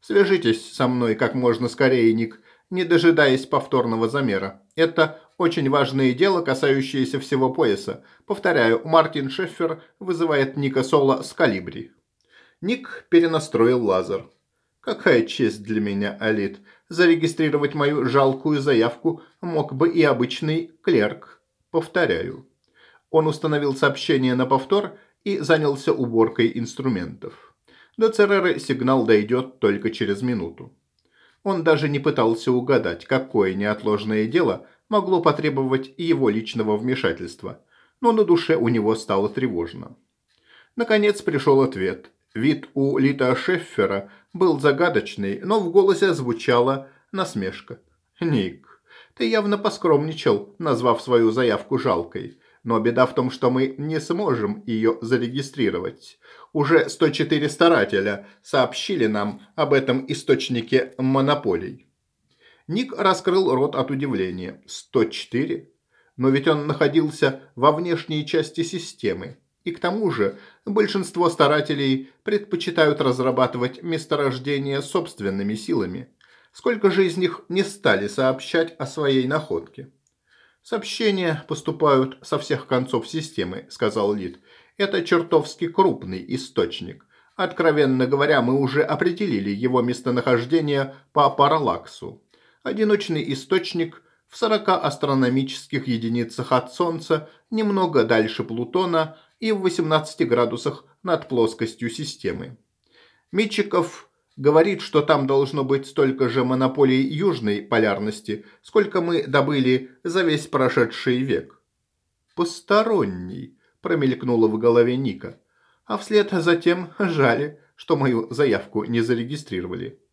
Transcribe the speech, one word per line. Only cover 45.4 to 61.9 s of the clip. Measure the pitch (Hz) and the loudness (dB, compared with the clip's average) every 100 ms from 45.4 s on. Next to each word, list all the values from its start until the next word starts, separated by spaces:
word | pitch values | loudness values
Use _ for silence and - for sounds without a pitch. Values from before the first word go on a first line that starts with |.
но | 185 220 | -2 -2
в | 180 | 2
голосе | 180 196 190 196 | 4 4 4 2
звучала | 151 127 113 - 120 123 135 135 _ _ | 0 -2 -4 2 4 4 0 -6 _ _
насмешка. | 190 185 110 95 - - - _ _ _ _ | -6 -6 -4 -6 -8 -16 -20 _ _ _ _
"Ник, | 170 139 95 85 _ _ _ - - | -2 0 -2 -6 _ _ _ -20 -20
ты | _ 226 | _ 0
явно | 220 208 202 | 0 0 0
поскромничал, | 202 - 180 143 156 165 - 101 - _ | -2 -2 2 2 2 -2 0 0 -2 _
назвав | 160 120 123 117 | -2 0 2 0
свою | - 120 113 | 4 4 4
заявку | 110 123 104 - 135 | 2 0 0 -2 -2
жалкой. | - 87 85 92 107 - _ _ | 0 -2 -2 -10 -14 -16 _ _
Но | 120 113 | -2 0
беда | 110 120 | 0 2
в | 127 | 2
том, | - 127 | 2 -4
что | - 127 | 0 0
мы | 127 131 131 | 2 -2 -4
не | 147 156 | -6 -6
сможем | 151 175 202 120 104 107 | -4 -4 0 0 -2 -6
ее | - 110 113 113 | -4 0 0 0
зарегистрировать. | 113 127 120 127 135 - 127 90 92 - - - _ - - | 0 -2 -2 -6 -10 -2 -2 -2 -8 -10 -20 -20 _ -20 -10
Уже | 156 139 160 - | -2 4 4 4
сто | - 160 | 2 0
четыре | - 151 151 143 | 2 0 0 -2
старателя | - 170 160 101 101 101 101 - _ | 0 2 4 2 0 0 -4 -10 _
сообщили | - 147 123 - - 185 110 | -4 0 0 -2 -6 -2 0
нам | 104 104 104 - | 0 -4 -8 -16
об | - 147 | -4 0
этом | 139 135 131 135 | 2 2 -2 -2
источнике | 139 - - - 120 113 131 127 - | -8 0 0 0 -6 -4 -6 -6 -4
монополий". | 131 135 135 147 117 87 92 - _ | -2 0 0 0 -2 -4 -6 -14 _